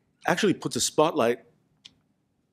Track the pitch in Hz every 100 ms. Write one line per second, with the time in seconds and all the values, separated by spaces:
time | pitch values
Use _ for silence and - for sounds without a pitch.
0 | _ _ - 175 202 143 151 123 - -
1 | 156 160 117 120 _ _ _ _ - _
2 | _ _ _ _ _